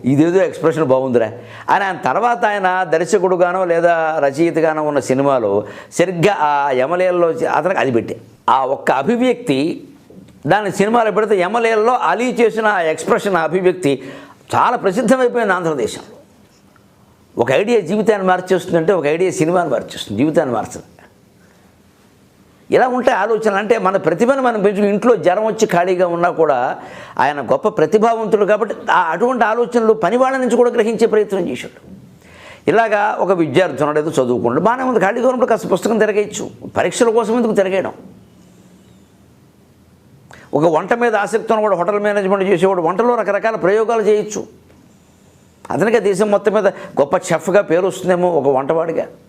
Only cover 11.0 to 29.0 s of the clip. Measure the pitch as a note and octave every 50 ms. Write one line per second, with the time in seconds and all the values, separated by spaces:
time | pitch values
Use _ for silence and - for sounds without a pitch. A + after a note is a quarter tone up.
11 | A3+ G#3+ F#3 G#3 G#3+ G#3 G#3 F#3 F3 F#3 G#3+ A#3 A3+ A3+ A3+ G#3+ G#3+ A3 F#3+ -
12 | - D#3+ F3+ G#3+ A#3+ B3+ G3 - A#3+ G#3+ - A3 A3 G#3+ G#3 F#3+ E3+ D#3+ D#3+ -
13 | - F#3+ A#3 G3+ - G3+ F#3+ E3+ D#3+ D#3 D#3+ F#3+ F#3 F3+ F3+ - - D3 C#3 B2+
14 | - - - - - - - _ - - - A#2+ D3 G#3 B3 - D#3 F#3+ F3+ A3
15 | B3+ G3+ C4 C4 B3+ A#3+ G3 A#3+ A3+ G3+ F3+ F3+ F3 E3 D#3 C3+ A2 G2 - -
16 | - - - - - _ _ _ _ _ _ _ _ _ _ _ _ _ _ _
17 | _ _ _ _ _ _ _ - A#2 A#2+ B2+ D3+ G#3 A3+ A#3+ A3 F#3 D3 G3+ G#3+
18 | G3 A3 G#3+ G3 F#3+ F#3 F3+ F3+ F3+ - F#3 F3 F3 - E3+ E3+ D#3+ D#3+ G3+ F3
19 | C#3 D3 D3+ E3+ F#3 F#3 C#3+ - D#3 D#3+ F3 F#3 F3 A2+ A#2 A2 - - - -
20 | - - G#2 G#2 C#3 D#3+ D3 F3 D#3 C3 A#2 G#2+ G2 - - - - - - -
21 | - - _ _ _ _ _ _ - _ _ _ _ _ _ _ _ _ _ _
22 | _ _ _ _ _ _ _ _ _ _ _ _ _ _ - E3+ A#3 C4 B3+ B3+
23 | A#3 C4 A#3+ F#3+ G3 A3 A3+ G#3+ A3 G#3+ G3 F#3+ G#3+ G3 A#3 G#3+ F#3+ F#3 G3 G3
24 | - D#3+ F3 E3 A#3 A#3 C#4 C4+ B3+ A#3+ A3+ G#3+ F#3 G#3 G3+ F#3+ G#3 G3+ G3+ G3
25 | G#3+ B3 A#3+ F#3 D3+ F3+ F3+ G3+ A3 A3 G#3+ A3 F#3 - F#3 E3+ F3+ F#3 F#3 F3
26 | F#3 F3 E3+ E3+ F3 F3 D#3 C#3+ E3 D3+ C#3 B2 B2 C#3+ F#3 - - - - -
27 | - - - - B2 C#3 D3 C#3+ B2+ G2+ B2+ - - G#3+ F#3+ - D#3 D#3 F3+ G#3+
28 | G#3+ A#3 A#3 A3+ A3 G3+ G3 G3+ G#3 F3+ G#3+ G#3 A3+ G3+ - - - - - E3+